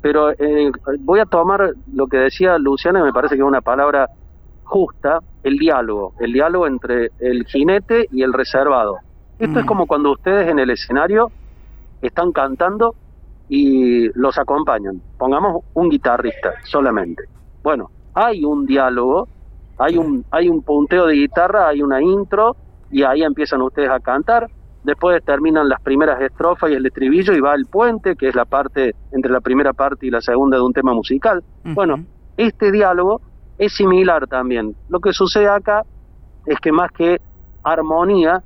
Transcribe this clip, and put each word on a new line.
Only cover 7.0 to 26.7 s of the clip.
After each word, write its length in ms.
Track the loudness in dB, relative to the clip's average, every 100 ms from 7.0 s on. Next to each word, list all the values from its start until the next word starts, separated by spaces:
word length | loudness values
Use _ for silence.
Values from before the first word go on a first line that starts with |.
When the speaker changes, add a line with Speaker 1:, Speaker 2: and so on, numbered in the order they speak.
| -2 -4
Speaker 1:
el 260 | -4 -2 -4
jinete 600 | 0 2 0 0 -2 0
y 100 | 0
el 100 | 0
reservado. 640 | 0 -2 0 2 2 0 -4 -12 -20 -20 -6
Esto 200 | -4 -2
es 60 |
Speaker 2:
Mm. 40 | -2
Speaker 1:
como 180 | -2 0
cuando 260 | 0 0
ustedes 360 | -2 0 0 0
en 100 | 0
el 120 | 0
escenario 600 | -2 -4 -2 0 2 0 -4 -20 -20 -20 -20 -20 -10
están 320 | -8 -2 -2
cantando 600 | -2 -4 -2 -2 0 -2 -2 -20 -20 -20 -20 -4
y 600 | 0 2 4 4 2 0 0
los 200 | -2 0
acompañan. 640 | -2 -2 0 -2 -4 -10 -14 -6
Pongamos 460 | -2 0 0 -4 -6
un 160 | -2 0
guitarrista 600 | 0 0 0 -2 -4 -6 -8
solamente. 600 | -4 0 0 -2 -4 -10 -16 -20 -20 -8
Bueno, 280 | -4 -4 -6 -18 -10
hay 280 | -2 -2 0
un 200 | -2 -2
diálogo, 640 | 0 0 0 0 0 0 -4 -14 -20 -20 -20 -2
hay 220 | 0 0
un, 260 | 0 -4 -2
hay 180 | 0 0
un 140 | 0
punteo 440 | 0 0 2 2 2
de 80 |
guitarra, 540 | 2 0 0 0 2 2
hay 140 | 2
una 180 | 0 0
intro, 560 | 2 0 0 0 0 0 -14 -20 -6
y 120 | 0
ahí 200 | 2 2
empiezan 380 | 0 -2 -2 -2
ustedes 300 | -2 -2 -2
a 100 | -2
cantar. 480 | -2 -4 0 0 0 -14 -20 -10
Después 400 | -6 -2 0 0
terminan 440 | 0 0 2 2 0
las 120 | -2
primeras 360 | -2 0 2 0
estrofas 480 | -4 -2 -2 0 0